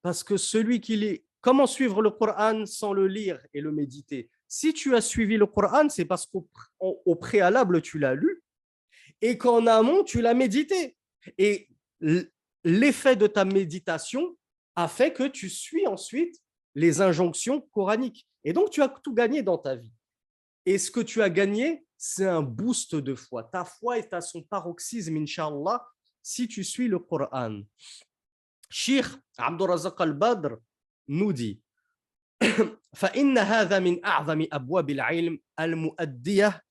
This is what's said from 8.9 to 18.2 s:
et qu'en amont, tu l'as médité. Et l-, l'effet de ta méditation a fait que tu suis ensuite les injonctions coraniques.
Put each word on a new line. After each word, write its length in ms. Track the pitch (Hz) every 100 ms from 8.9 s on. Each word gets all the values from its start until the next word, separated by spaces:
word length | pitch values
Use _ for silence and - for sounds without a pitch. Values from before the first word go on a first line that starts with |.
| _ _ _
et 160 | 226 240
qu'en 280 | 240 233 233
amont, 380 | 220 226 370
tu 160 | - 233
l'as 140 | 233
médité. 640 | 240 262 226 302 381 277 _ _ _ - -
Et 320 | 202 202 _ _ _ _
l-, 300 | 156 175 - _ _ _
l'effet 500 | 170 180 285 - 269
de 120 | 247 208
ta 180 | 208
méditation 920 | 190 196 185 180 - 160 - 254 349 349 _ _ _
a 140 | - 170
fait 240 | - 285
que 120 | -
tu 260 | 277 269 190
suis 360 | - - 320 381
ensuite 520 | 190 - 247 339 - _ _ _
les 280 | 139 170 147
injonctions 580 | 190 156 175 151 226 277
coraniques. 680 | - - 190 220 262 -